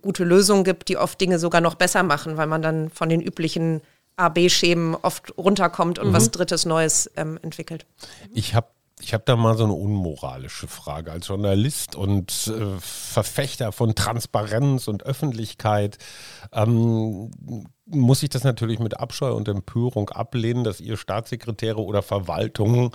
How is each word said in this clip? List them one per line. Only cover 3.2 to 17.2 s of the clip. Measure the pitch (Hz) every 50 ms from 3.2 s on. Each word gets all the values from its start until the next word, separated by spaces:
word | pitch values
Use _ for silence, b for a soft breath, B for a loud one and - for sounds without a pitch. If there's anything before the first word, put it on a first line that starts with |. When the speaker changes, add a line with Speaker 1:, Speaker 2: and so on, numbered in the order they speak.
Speaker 1:
üblichen | - - - - 160 160 - 165 165 165 160 156 b b b b b b -
A-B-Schemen | - 180 165 160 175 175 180 - - - 170 175 170 165 165 165
oft | - - 175 - - - - -
runterkommt | - 165 196 208 190 180 165 - - 170 170 170 -
und | - -
Speaker 2:
Mhm. | 185
Speaker 1:
was | 165 - 226
Drittes | - 175 180 - 180 160 -
Neues, | 165 160 160 160 156 156 - - - -
ähm, | 147 156 156 160 - -
entwickelt. | 165 - - 160 - 165 - - _ _ B B B B B B 196 226
Speaker 3:
Ich | 113 - - 110
hab, | 117 - _ _ _ _ _ _ -
ich | - - 117
hab | 107 -
da | - 123
mal | 113 113 113 113
so | 110 113
eine | 107 92
unmoralische | 78 98 104 104 98 90 82 73 - - 67 64 65 65 - - - -
Frage. | - - - - 76 73 80 82 80
Als | 80 85 -
Journalist | - 98 98 104 98 98 101 113 151 - - - - -
und, | - 98 98 101 98 90 - - - - 110
äh, | 110 110 107 101 95 90
Verfechter | - - - - - - - 117 107 - - - 143 139 - - 123 104
von | - - 120 110 107
Transparenz | - - 104 117 117 - - - 107 107 107 107 117 143 143 135 123 -
und | 110 104 95 -
Öffentlichkeit, | 139 135 - 156 143 117 110 110 - - - - 110 104 104 104 101 - B B B B B B B B B B B
ähm, | - 113 107 113 120 113 117 117 113 110 110 110 101 92